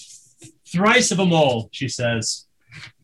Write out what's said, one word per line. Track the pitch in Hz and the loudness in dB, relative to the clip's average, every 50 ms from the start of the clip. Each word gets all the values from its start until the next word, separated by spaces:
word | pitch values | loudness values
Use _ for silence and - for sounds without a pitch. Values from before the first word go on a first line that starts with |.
| - - - - _ _ _ _ - - _ _ _ - | -20 -20 -20 -20 _ _ _ _ -20 -20 _ _ _ -8
Thrice | - 175 196 220 240 254 226 - | -4 0 2 4 4 4 2 2
of | 214 175 | 0 0
'em | 196 180 170 | 2 2 4
all," | 160 151 135 123 110 107 - | 4 4 2 2 -2 -6 -10
she | - - 135 123 | -10 -10 -10 -8
says. | - - 123 117 117 113 113 - - - - _ _ _ _ _ - - - - _ _ | -6 -4 -4 -4 -4 -4 -4 -6 -8 -10 -12 _ _ _ _ _ -20 -20 -20 -20 _ _